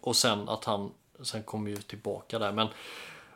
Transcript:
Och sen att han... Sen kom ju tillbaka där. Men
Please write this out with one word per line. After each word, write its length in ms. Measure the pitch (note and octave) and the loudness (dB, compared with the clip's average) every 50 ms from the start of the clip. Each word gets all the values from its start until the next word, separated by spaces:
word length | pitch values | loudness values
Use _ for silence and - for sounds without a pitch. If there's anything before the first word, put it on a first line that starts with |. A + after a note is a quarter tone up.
Och 160 | - B2+ A#2 | 0 2 6
sen 320 | - - A#2+ G#2+ G#2 G#2 A2 | 6 8 6 6 4 2 0
att 160 | A2 G#2+ - | -2 -2 0
han... 260 | A#2 G#2 G2 G2 G#2 - - _ _ - - | 0 0 0 0 -4 -8 -14 _ _ -18 -10
Sen 200 | A#2+ - - A2 | -8 -6 -4 -4
kom 260 | G#2 - - A2 G#2 G#2 | -4 -4 -4 -4 -2 -2
ju 80 | G#2 | -4
tillbaka 640 | G2+ G2 - - G#2+ - G#2+ G2 - - - - A2+ | -6 -8 -10 -12 -6 -4 -4 -4 -4 -4 -4 -2 0
där. 140 | G#2 G2+ | 0 2
Men 160 | G2+ A2 A2 G#2+ - - - - - - - - - - - - - | 4 4 2 2 0 -4 -12 -12 -12 -12 -12 -14 -14 -16 -18 -20 -12